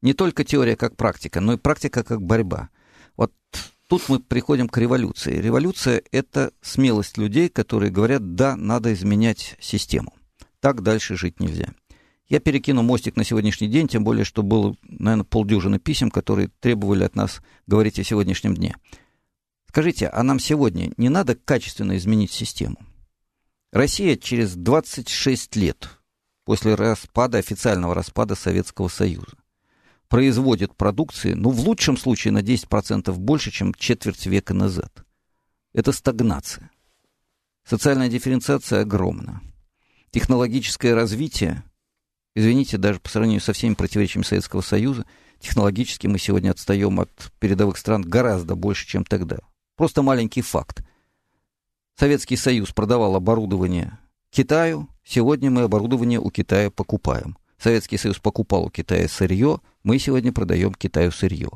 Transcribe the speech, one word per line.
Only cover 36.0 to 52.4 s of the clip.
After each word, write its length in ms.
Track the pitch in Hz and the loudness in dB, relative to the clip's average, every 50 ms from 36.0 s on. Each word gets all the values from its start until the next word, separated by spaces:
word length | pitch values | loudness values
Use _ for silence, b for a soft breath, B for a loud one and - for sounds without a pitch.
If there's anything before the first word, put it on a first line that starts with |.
| _ - 123 113 120 113 87 69 - - - - - - _ _ _ _ _ _ _ _ _ _ _ _ _ _ _ _ _ _ _ | _ -2 0 2 0 0 0 -2 -6 -12 -14 -14 -16 -20 _ _ _ _ _ _ _ _ _ _ _ _ _ _ _ _ _ _ _
Социальная 440 | - - 110 - 147 139 131 131 123 | -6 -4 0 2 2 2 2 0 0
дифференциация 720 | 117 123 - 131 127 127 - - 143 139 - - - 101 | -2 -2 -2 0 -2 0 0 0 -2 -2 0 0 0 0
огромна. 600 | 104 104 101 104 92 90 85 - - - - - - - - _ _ _ _ _ _ _ _ _ _ _ | 0 0 0 0 0 0 -2 -4 -8 -12 -12 -14 -16 -18 -20 _ _ _ _ _ _ _ _ _ _ _
Технологическое 840 | - 120 - - 131 123 123 120 107 135 117 - - - - 123 117 | -4 -2 2 2 2 2 2 0 0 -2 -4 -4 -8 -2 2 2 4
развитие, 680 | 113 113 110 101 110 147 151 - - 107 85 78 - - - _ _ _ _ _ _ _ _ _ _ _ _ _ | 4 2 0 -2 -4 -6 -6 -4 -2 -2 -2 -2 -6 -10 -16 _ _ _ _ _ _ _ _ _ _ _ _ _
извините, 440 | 110 107 110 120 135 135 - - 101 | 2 2 4 4 4 2 0 -2 0
даже 220 | 95 104 101 90 | 2 0 0 0
по 100 | _ - | _ -6
сравнению 320 | - 110 107 113 110 104 | -2 0 2 2 2 0
со 120 | - - 104 | 0 -2 -4
всеми 200 | - - 117 107 | -2 0 -2 0
противоречиями 500 | - - - - 107 104 92 - - - | 0 -2 -2 0 0 0 0 0 -4 -2
Советского 380 | - - 92 95 - - 92 | 0 -2 -2 -2 -4 -6 -6
Союза, 440 | 92 - - 98 107 131 139 120 113 b b b b b b b | -4 0 0 0 0 0 -2 -4 -8 b b b b b b b
технологически 680 | - - - - 104 - 196 95 127 - - - - 98 | -8 -2 0 2 2 2 2 0 -4 -4 -6 -6 -2 0
мы 100 | 101 95 | 0 0
сегодня 340 | - - 98 95 92 95 | 0 0 0 0 2 0
отстаём 500 | 92 - - - 101 101 98 101 95 92 | -2 -2 -2 -2 0 2 2 0 0 0
от 100 | 90 - _ _ - - - _ | -2 -4 _ _ -20 -20 -12 _
передовых 380 | - 104 98 92 104 101 90 - | -2 0 2 2 2 0 0 -2
стран 240 | - - 110 107 | -2 -2 0 0
гораздо 540 | 95 82 87 117 127 123 104 92 87 82 92 | 0 0 0 2 2 2 0 0 -2 -4 -4
больше, 320 | 90 85 101 101 - - - | -2 -2 -2 -4 -4 -6 -6
чем 160 | - 98 95 | -4 -4 -2
тогда. 360 | - - 95 92 80 - - - _ _ _ _ _ _ | -2 -2 -2 -2 -4 -8 -10 -10 _ _ _ _ _ _
Просто 260 | - 156 156 - - | 0 0 0 2 2
маленький 400 | 139 135 135 123 117 110 - - | 2 4 2 2 0 -2 -2 -4
факт. 400 | 117 - - - - _ - - - - _ _ _ _ _ _ _ _ _ _ _ _ _ _ _ _ _ _ _ _ _ - | -6 -2 -4 -4 -4 _ -12 -14 -14 -16 _ _ _ _ _ _ _ _ _ _ _ _ _ _ _ _ _ _ _ _ _ 0
Советский 380 | - 143 147 135 - - 127 | 2 4 4 2 0 -2 -4
Союз 340 | 123 | 0